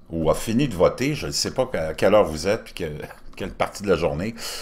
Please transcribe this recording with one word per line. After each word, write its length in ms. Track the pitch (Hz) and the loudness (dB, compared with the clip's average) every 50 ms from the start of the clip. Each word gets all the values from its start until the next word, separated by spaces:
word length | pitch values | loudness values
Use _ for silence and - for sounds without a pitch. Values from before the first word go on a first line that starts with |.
| - - | -14 -8
ou 220 | 82 82 78 78 | -4 0 2 2
a 40 | 78 | 2
fini 320 | - - 117 107 120 147 | 2 0 0 2 2 2
de 80 | 131 92 | 2 4
voter, 400 | 82 - 82 80 - 123 143 151 | 4 4 4 4 2 -2 -2 -2
je 120 | - 85 | -2 -4
ne 60 | 73 71 | -4 -4
sais 180 | - - 95 | -2 -4 -2
pas 180 | 80 - 127 - - | -2 -2 -2 -2 -2
à 180 | 90 80 80 78 | -4 -2 -4 -2
quelle 220 | - 110 98 101 | 2 4 6 6
heure 100 | 107 95 | 6 6
vous 240 | 80 78 76 82 95 | 4 2 -2 0 0
êtes, 160 | 110 113 - | 0 -2 -4
puis 80 | - - | -8 -10
que, 100 | - 87 76 73 73 - - - - - - - | -8 -8 -8 -8 -8 -12 -14 -16 -16 -16 -14 -12
quelle 160 | - 101 - - | -10 -10 -6 -4
partie 300 | - 92 - - - 98 | -4 -4 -4 -4 -4 0
de 60 | 101 | 2
la 80 | 90 | 2
journée, 380 | 78 85 76 71 76 95 113 117 - - - - - | 2 2 0 0 -2 -4 -6 -6 -8 -10 -10 -10 -10